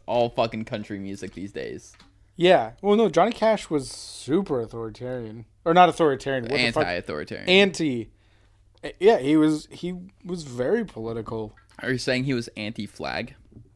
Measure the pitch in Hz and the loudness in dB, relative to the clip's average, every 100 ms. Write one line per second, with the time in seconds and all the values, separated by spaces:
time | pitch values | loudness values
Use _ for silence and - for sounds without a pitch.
0 | - 120 120 131 113 110 110 113 101 101 | -2 0 0 0 -2 -2 -8 -8 -8 -10
1 | 98 98 95 - 101 73 60 65 - _ | -10 -10 -12 -10 -10 -10 -10 -10 -16 _
2 | _ _ _ - 170 165 113 - 196 208 | _ _ _ 2 4 4 2 -4 2 4
3 | 214 156 196 - 220 208 - 151 123 - | 4 4 2 2 2 0 -2 -4 -4 -14
4 | - - - 170 190 131 110 120 113 110 | -18 -12 -2 -2 0 -4 -4 -8 -10 -10
5 | 123 127 113 113 117 _ 170 170 175 151 | -10 -10 -10 -14 -20 _ 4 8 8 6
6 | 160 135 139 135 117 143 120 135 90 90 | 2 2 -2 -4 -2 0 0 0 -2 -4
7 | - 76 - 101 50 190 196 170 156 123 | -6 -8 -8 -6 4 6 6 2 -4 -4
8 | 107 _ _ _ _ _ _ _ 147 - | -6 _ _ _ _ _ _ _ -14 2
9 | 190 214 135 156 156 151 - - 175 180 | 4 4 4 4 4 2 -6 -12 -10 -10
10 | 185 _ 175 180 147 120 131 226 202 - | -16 _ -12 -10 -8 -6 -2 -2 -4 -8
11 | 113 113 110 113 107 - _ - 117 127 | -8 -8 -8 -10 -10 -14 _ -10 -4 -4
12 | - 127 135 123 117 - 104 113 101 - | -2 -2 -2 -4 -4 -10 -10 -8 -10 -8
13 | 73 67 117 - _ - - | -8 -6 -8 -14 _ -20 -20